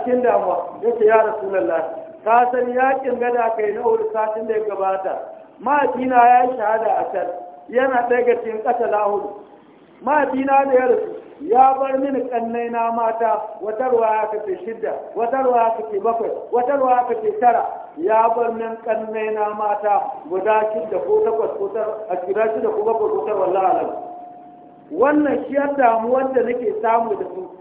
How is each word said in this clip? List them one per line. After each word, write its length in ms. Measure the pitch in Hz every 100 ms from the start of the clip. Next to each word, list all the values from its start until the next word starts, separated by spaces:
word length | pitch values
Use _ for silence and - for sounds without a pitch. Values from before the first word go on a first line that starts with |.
cikin 180 | 233 247
damuwa?" 560 | 240 202 180 175 - -
Ya 100 | 226 226
ce, 80 | 214
"Ya 120 | 220
Rasulullah, 580 | 214 208 196 190 170 160 - - - -
ka 260 | 208 240 247
san 180 | 247 247
yakin 460 | 247 262 269 269 233
gada 340 | 247 240 226 226
kai 140 | 208
na 100 | 214
Uhud 300 | 233 226 214
satin 340 | 220 214 220 220
da 60 |
ya 100 | 214 214
gabata. 480 | 190 190 190 - - - - - -
Mahaifina 560 | 247 294 262 254 254 247
ya 280 | 240 247
yi 140 | 254 254
shahada 400 | 214 226 214 185
a 60 | -
can, 160 | 190 - - - - -
yana 360 | 233 269 254 240
ɗaya 160 | 240 240
ga 100 | 240
cikin 180 | 226 214
ƙasa 440 | 254 240 214 208 208
Uhud. 160 | 202 - - - - - - - -
Mahaifina 640 | 254 294 254 262 269 277 277
da 80 |
ya 140 | 254 247
rasu, 280 | 214 - - - -
ya 320 | 302 254 262
bar 240 | 262 269 269
mini 220 | 277 269 240
kannai 400 | 240 226 233 233
na 220 | 233 226
mata, 500 | 233 233 226 226 214 - -
wata 260 | 208 214 254
ruwa 180 | 226 220
ya 200 | 214 214
kace 300 | 214 202 180 185
shidda, 280 | 220 190 - - 190
wata 260 | 226 262
ruwa 140 | 254 240
ya 120 | 226
kace 300 | 226 214 202
bakwai, 320 | 214 226 202 - -
wata 240 | 240 247 277
ruwa 160 | 254
ya 120 | 247
kace 280 | 247 220 214 -
tara. 260 | 240 - - - - -
Ya 320 | 262 220 233 233
bar 160 | 226
min 240 | 226 226 226 233
kannai 480 | 220 214 220 214
na 200 | 214 214
mata 480 | 214 214 208 208 202 - - 147
guda 320 | 185 214 214 214
shidda 240 | 214 - 190 -
ko 160 | 214
takwas 280 | 220 233 196 -
ko 100 | 196
tara, 260 | 220 214 - -
a 60 | 185 180
guda 180 | 202 226
shidda 160 | 226 220
ko 140 | -
bakwai 260 | 220 220 214
ko 160 | 202 214
tara, 140 | 202
wallahi 260 | 180 190 190
alam." 300 | - - - - - - - - - - - -
Wannan 540 | 311 285 302 285 240 -
shi 60 |
ya 140 | 277 285 277
damu 360 | 240 226 233
wanda 280 | 262 269 254
nake 300 | 226 247 220 -
samu 340 | 226 233 226 196
da 100 | 180
su 240 | - - -